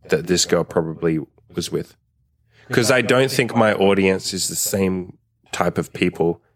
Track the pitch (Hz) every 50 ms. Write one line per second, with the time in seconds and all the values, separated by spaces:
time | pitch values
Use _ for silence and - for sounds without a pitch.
0 | _ - 92 78 - - 90 87 - - 87 85 80 - - 87 80 80 78 78
1 | - 85 80 78 - - _ _ _ _ - 92 85 - 80 78 - - _ _
2 | _ _ _ _ _ _ _ _ _ _ _ _ - - - 131 117 113 131 127
3 | 120 104 123 127 135 131 - - 127 110 - 120 113 107 104 - 95 98 98 98
4 | 95 95 95 92 - - 98 92 - - 85 - - - - 98 98 92 92 92
5 | 87 - - _ _ _ _ _ _ _ - - 87 90 - 92 80 - - -
6 | 95 87 - - 82 85 85 - _ _ _